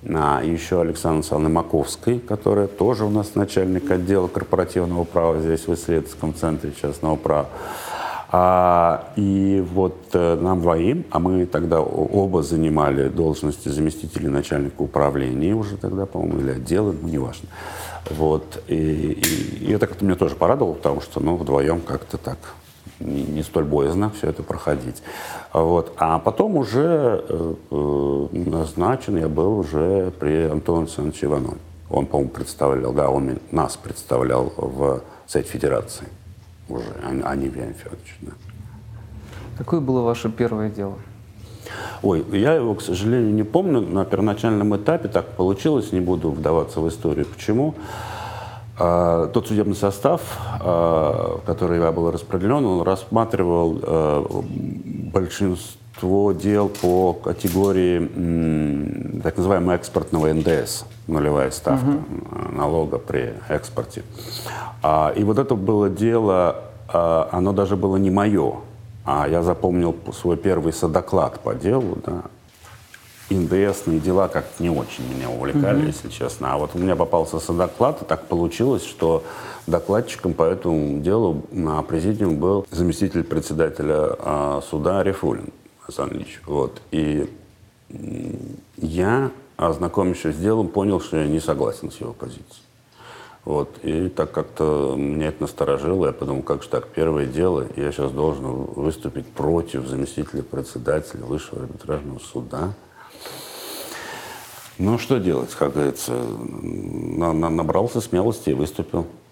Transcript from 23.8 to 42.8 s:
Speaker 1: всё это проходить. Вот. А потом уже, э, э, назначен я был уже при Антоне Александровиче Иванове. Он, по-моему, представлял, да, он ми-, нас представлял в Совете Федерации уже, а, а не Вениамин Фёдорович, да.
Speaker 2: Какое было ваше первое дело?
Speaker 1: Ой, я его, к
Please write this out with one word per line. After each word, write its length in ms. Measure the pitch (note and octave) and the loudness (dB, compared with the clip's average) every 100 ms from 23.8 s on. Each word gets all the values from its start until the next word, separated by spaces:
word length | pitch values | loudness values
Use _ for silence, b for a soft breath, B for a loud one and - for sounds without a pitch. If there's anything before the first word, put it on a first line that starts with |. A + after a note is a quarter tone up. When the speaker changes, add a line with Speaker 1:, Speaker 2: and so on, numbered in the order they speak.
| C#2+ F2 G#2+ G#2+ | 2 2 0 -2
Speaker 1:
всё 120 | D2+ | -4
это 120 | D2+ | -4
проходить. 640 | D#2+ D#2+ - D2 B1+ - B B B B B | -6 -6 -2 -2 -2 -10 B B B B B
Вот. 400 | - E2 F2 E2 - | 2 4 4 2 0
А 200 | E2 E2 | 2 4
потом 400 | A2 G#2+ G#3+ F3 | 2 2 2 2
уже, 680 | A#2 A#2 D#3+ E3 C3 G#2 - | 2 2 4 4 2 0 -2
э, 240 | E2 E2 D#2 - | -2 -2 -4 -4
э, 580 | D2 D2 C#2+ C#2 C#2 C#2+ | 0 2 2 2 0 0
назначен 840 | E2 E2+ D#2+ D#2+ - F2+ C3 - F#2+ | -2 0 0 -2 0 0 0 0 0
я 100 | D#2+ | 0
был 300 | D2+ F2+ G#2+ | 2 2 2
уже 520 | D#2 D2+ E2 G2 F#2 E2 | 0 0 2 2 0 -2
при 300 | C#2+ D#2 D#2+ | 0 2 2
Антоне 300 | D#2 D#2+ E2 D#2 | 0 2 0 0
Александровиче 420 | - D2+ - C#2+ | -2 -4 -2 0
Иванове. 300 | D2 C2 - - - - | 0 -2 -8 -14 -20 -4
Он, 160 | C#2 C#2 | -2 0
по-моему, 240 | D2 C2+ | 0 0
представлял, 600 | - - - C#2+ C2+ B1+ | -4 -8 0 2 2 0
да, 160 | C2 C#2 | 2 2
он 140 | C2+ C2+ | 2 0
ми-, 100 | B1+ - | -4 -2
нас 260 | D#2+ C#2+ - | -2 0 -4
представлял 720 | - - - B1+ B1+ B1 C2 - | -12 -12 -2 0 2 2 0 -2
в 440 | C2 C2 C#2 C2+ - B B | -6 0 0 0 -4 B B
Совете 240 | D2 - | -2 -2
Федерации 560 | - D2 B1+ - - - - - - - - - | -2 0 0 -2 -10 -14 -16 -20 -20 -20 -20 -10
уже, 160 | B1 A1 G#1+ | -8 -8 -10
а, 260 | B1 C2+ C2 | -6 -4 -2
а 40 | C#2 | -2
не 140 | C2+ | -4
Вениамин 240 | C2 A#1+ | -4 -8
Фёдорович, 420 | A1+ - - - - | -10 -14 -16 -16 -16
да. 100 | - - - - - - - B B B B B B - | -16 -16 -18 -16 -16 -16 -16 B B B B B B -10
Speaker 2:
Какое 240 | - E3+ | 0 0
было 200 | C3 B2+ | 2 2
ваше 280 | A#2 A#2 A#2 | 2 0 -2
первое 400 | A2 A#2+ A2 G#2+ | 0 0 2 -2
дело? 240 | G#2 G2 G2 - - - - B B B B B B | -2 -6 -6 -14 -20 -20 -20 B B B B B B
Speaker 1:
Ой, 240 | - E2+ - | 2 2 2
я 220 | G2 A#2+ | 2 4
его, 200 | D#3+ A#2 | 4 2
к 80 | G2+ | -2